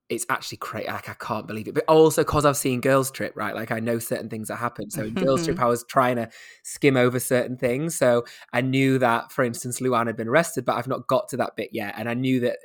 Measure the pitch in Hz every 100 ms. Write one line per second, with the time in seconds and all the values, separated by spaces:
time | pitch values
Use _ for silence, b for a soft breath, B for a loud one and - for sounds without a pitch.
0 | - 120 - - - - - 110 107 104
1 | - 104 - 110 - 110 104 123 - 160
2 | 160 147 151 151 147 135 135 123 135 135
3 | 131 - 104 - 104 107 113 113 113 117
4 | - 127 110 113 107 107 120 - 104 -
5 | 110 117 131 131 113 - 123 120 - 139
6 | 127 123 110 B B B - - 143 131
7 | 123 123 - 123 117 123 123 127 165 160
8 | 127 120 120 B B 123 131 131 135 131
9 | 123 117 - - 123 120 127 120 127 120
10 | 117 113 113 143 170 - 123 113 123 127
11 | - 131 - 120 110 - 104 113 101 98
12 | 113 120 131 131 120 -